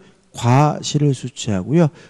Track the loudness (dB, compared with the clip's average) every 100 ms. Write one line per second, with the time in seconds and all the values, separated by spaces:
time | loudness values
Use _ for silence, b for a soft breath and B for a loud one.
0 | b b _ -6 2 4 2 -2 -4 -2
1 | 0 -2 -6 -10 -6 -4 0 2 2 B
2 | B